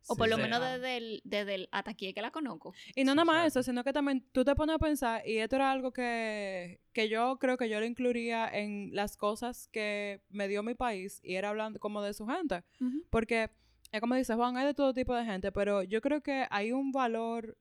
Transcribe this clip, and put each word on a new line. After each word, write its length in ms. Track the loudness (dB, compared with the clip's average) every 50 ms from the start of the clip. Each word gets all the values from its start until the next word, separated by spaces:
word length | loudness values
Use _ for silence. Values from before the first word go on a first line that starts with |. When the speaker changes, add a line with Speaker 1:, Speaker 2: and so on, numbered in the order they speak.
| _ -4
Speaker 1:
O 60 | 0
Speaker 2:
Sí. 40 | 2
Speaker 1:
por 100 | 4 4
lo 60 | 4
Speaker 3:
Sí. 80 | 2 2
Speaker 1:
menos 180 | 0 0 0
Speaker 3:
Ah. 120 | 0 -2 -4
Speaker 1:
desde 200 | -4 -4 -4 -4
el, 240 | -4 -6 -6 -8 -10 _
desde 320 | -4 -4 -4 -2 -2 -4
el 140 | -6 -6 -4
hasta 220 | -6 -6 -6 -6 -8
aquí 160 | -8 -8 -8
es 60 | -6
que 60 | -6 -6
la 100 | -6 -6
conozco. 420 | -6 -6 -6 -6 -8 -12 -16 -16 -16 -20 -10 0
Speaker 3:
Y 80 | 2 4
no 80 | 6 6
Speaker 2:
Sí, 40 |
Speaker 3:
nada 80 | 6 6
más 100 | 6 6
Speaker 2:
claro. 100 | 6 6 4
Speaker 3:
eso, 140 | 4 2 0
sino 220 | 0 -2 0 0
que 80 | 0 0
también 340 | 2 2 2 0 0 -2 _ _
tú 120 | 4 4
te 120 | 4 4
pones 180 | 4 4 2 2
a 40 | 2
pensar, 420 | 2 2 2 2 0 0 -2 -2 -2
y 120 | -2 0
esto 180 | 0 0 2 2
era 160 | 2 4 2
algo 220 | 2 0 -2 -4 -4
que, 880 | -2 -2 -2 -2 -2 -2 -2 -4 -4 -4 -4 -6 -6 -8 -10 -14 -16 _ _ _
que 160 | 0 0 2
yo 300 | 2 2 2 2 2 2
creo 180 | 2 2 2
que 120 | 2 0 0
yo 100 | 0 0
lo 80 | 0
incluiría 640 | -2 -2 0 2 2 2 2 0 0 0 0 -2 0 -2
en 380 | -2 -4 -4 -6 -6 -8 -6 -2
las 200 | -2 -2 -2 -2
cosas 520 | _ 0 0 0 0 -4 -6 -6 -8 -14 _
que 540 | -6 -4 -2 -2 -2 -2 -4 -4 -6 -8 _ _
me 200 | -6 -4 -2 0
dio 160 | 0 0 0
mi 100 | -2 -2
país, 460 | -2 -2 -2 -2 -2 -6 -8 -10 -12 _
y 140 | -4 -2
era 140 | -2 0 -2
hablando 280 | -2 -2 -4 -6 -6 -6
como 240 | -6 -4 -4 -2 -4
de 120 | -4 -4
su 120 | -6 -6
gente. 380 | -4 -4 -2 0 -2 -2 -2 -4 _ _ _
Speaker 1:
Ujú. 240 | -2 -2 -2 -4 -4 _
Speaker 3:
Porque, 420 | 0 0 2 2 0 0 0 -2 _ _ _ _ _ _ _ -8 -6
es 80 | -4
como 160 | 0 2 2
dice 180 | 2 2 0 2
Juan, 220 | 2 2 2 2
hay 100 | 2 2
de 80 | 0 2
todo 180 | 4 2 2 4
tipo 220 | 2 0 0 0
de 100 | 0 0
gente, 280 | -2 -4 -2 -4 -2 0
pero 320 | 2 2 4 4 2 2
yo 160 | 0 -2 0
creo 200 | 2 2 0 0
que 260 | 0 -2 -2 -2 -2 0
hay 220 | -2 -2 0 0 0
un 180 | 0 0 0
valor, 680 | 0 2 2 2 0 0 -2 -2 -4 -4 -6 -10 -14 _